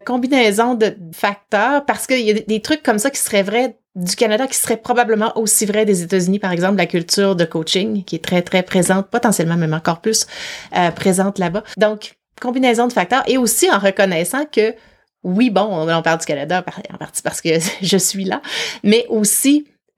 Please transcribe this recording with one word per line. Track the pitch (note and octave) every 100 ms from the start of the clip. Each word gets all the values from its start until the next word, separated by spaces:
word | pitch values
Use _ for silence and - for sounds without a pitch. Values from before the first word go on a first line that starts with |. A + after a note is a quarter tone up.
| -
combinaison | B3 B3+ C4+ A3 G3+ A#3+
de | A#3+ G#3+ - E3
facteurs, | D#3+ G#3 G3 - G3+ A#3 C#4+
parce | C#4 G#3+ -
qu'il | C4
y | G#3+
a |
des, | G#3+
des | - G#3+
trucs | - D4+
comme | C#4+ G#3+
ça | C4+
qui | C#4
seraient | - G#3
vrais | G3 A3 B3+ - _
du | F#3 F3+ -
Canada | A3+ G#3+ C4
qui | -
serait | - A3+
probablement | - A#3+ A3+ G#3+ A3 -
aussi | G#3+ - G#3
vrai | G#3
des | G#3+ F#3
États-Unis, | E3+ F#3+ F3+ G3+
par | G3
exemple, | F3 F#3 G3+
la | E3+
culture | F3 E3+ - G3 F3+
de |
coaching | E3 E3 D#3+ F#3 G#3+ G#3
qui | F3+ E3
est |
très, | - F3+
très | F3 F#3
présente, | F3+ F#3+ E3+ F#3+ G3
potentiellement | A#3+ A#3+ F#3+ E3 E3+
même | D#3+
encore | D#3+ E3+ E3+
plus, | A3 A3 - - - - -
euh, | - F3
présente | E3 G3 F#3 G3 G3
là-bas. | F3+ F#3+ - -
Donc, | G#3+ G#3+ - _ _ -
combinaison | B3 B3 B3+ A3+ A#3+
de |
facteurs | A#3+ F3+ B3+ -
et | C4
aussi | A#3 - F#4
en | G3+
reconnaissant | G3 F#3+ F#3+ E3 F3 C4 D4
que, | - A3 - _ _ _ _
oui, | F3+ F#3 B3+
bon, | F#3 G#3+
on, | F3 D#3+
on | E3
parle | E3 E3
du | -
Canada | C#3+ C#3+ F3+
par-, | F3 - -
en | -
partie | D#3 -
parce | F#3 -
que | E3+ D#3+ E3
<laughs> | -
je | F#3+ F#3+
suis | - G3
là, | F#3+ A#3 - - - -
mais | G3 A3+ A#3+
aussi, | A3 G#3 - C4+ D4 D4 _ _